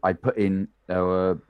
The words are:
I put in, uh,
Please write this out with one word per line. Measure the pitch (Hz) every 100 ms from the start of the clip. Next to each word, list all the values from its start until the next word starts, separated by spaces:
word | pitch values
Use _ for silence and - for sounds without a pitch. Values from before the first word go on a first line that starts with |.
I | 92
put | 92 131 110
in, | 98 95 98 _ -
uh, | 92 92 92 92 87